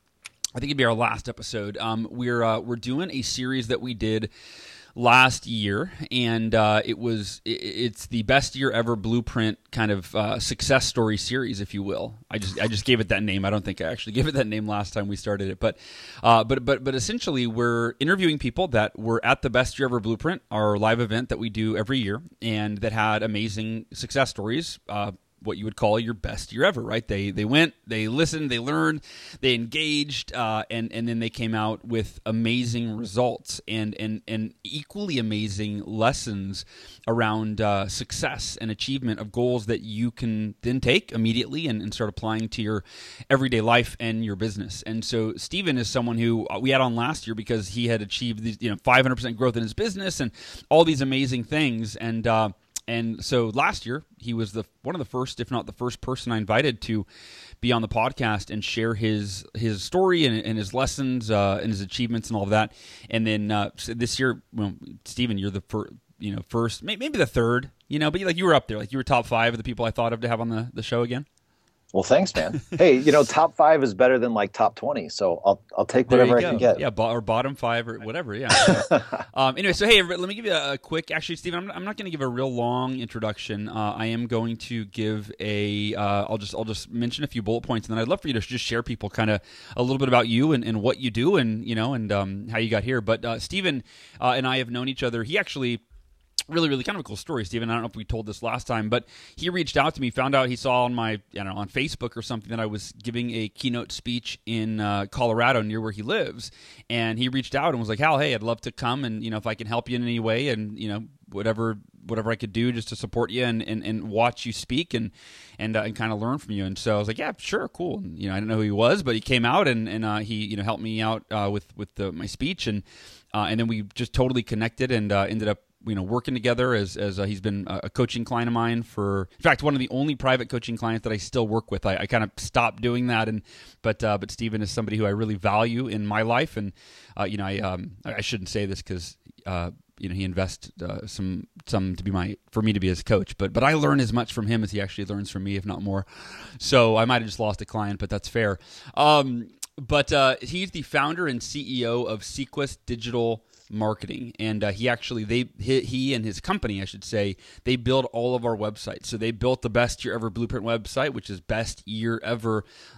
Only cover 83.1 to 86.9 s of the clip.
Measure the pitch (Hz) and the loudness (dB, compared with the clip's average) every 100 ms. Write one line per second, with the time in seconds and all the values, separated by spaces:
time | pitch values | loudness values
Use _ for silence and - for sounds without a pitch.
83.1 | 117 107 104 - 104 104 110 104 104 113 | -4 -4 -4 -6 -6 -4 -2 -2 0 -2
84.1 | 117 120 117 117 113 - 120 104 - 110 | -2 0 0 0 -4 -6 -6 -6 -2 -2
85.1 | 107 107 - 107 104 104 104 104 107 101 | -2 -6 -8 -4 0 0 0 -2 0 0
86.1 | 101 101 110 101 - 110 104 - | 0 0 -4 -4 -6 -4 -6 -6